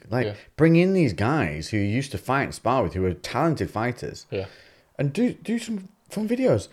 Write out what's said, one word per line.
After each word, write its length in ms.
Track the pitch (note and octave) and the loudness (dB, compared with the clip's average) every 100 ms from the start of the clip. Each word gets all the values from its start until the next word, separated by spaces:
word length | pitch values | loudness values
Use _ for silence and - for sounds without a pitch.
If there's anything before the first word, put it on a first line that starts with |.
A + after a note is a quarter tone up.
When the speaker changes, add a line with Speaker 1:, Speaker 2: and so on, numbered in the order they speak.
| - | -6
Speaker 1:
Like, 160 | - A2 | -2 -2
Speaker 2:
Yeah. 80 | G2+ - - | -6 -10 2
Speaker 1:
bring 200 | D#3+ E3 | 6 6
in 160 | F#3 | 6
these 200 | F#3+ D3+ | 4 2
guys 560 | D#2 G#2+ D#3 F#2 D2 D2+ | 2 0 2 0 -4 -4
who 80 | G#2+ | 0
you 60 | |
used 280 | G2+ A2+ C#3+ | 0 0 -2
to 40 | G2 | -6
fight 260 | - C3+ | -2 -2
and 100 | G#2 C#2+ | -2 -4
spar 260 | G#2+ C3 | 0 2
with, 120 | F#2+ | 0
who 120 | F#2+ F#2 | 0 0
are 80 | |
talented 560 | F2 - A#2 E3 C3 F#2+ | -2 -4 0 0 0 -2
fighters, 560 | G#2 A#2+ - - - - | -2 -4 -4 -10 -12 -10
Speaker 2:
Yeah. 140 | G2+ F#2+ - - _ _ - | -8 -8 -12 -20 _ _ -4
Speaker 1:
and 160 | C#3 | -4
do, 200 | C#3+ B3 | 0 -2
do 260 | E3 - A3+ | -2 -6 -6
some 300 | - G#3+ F#3+ _ _ | -4 -10 -10 _ _
fun 180 | - G#3+ | -6 -2
videos." 400 | B3 C4 A#2 - | 0 2 2 -2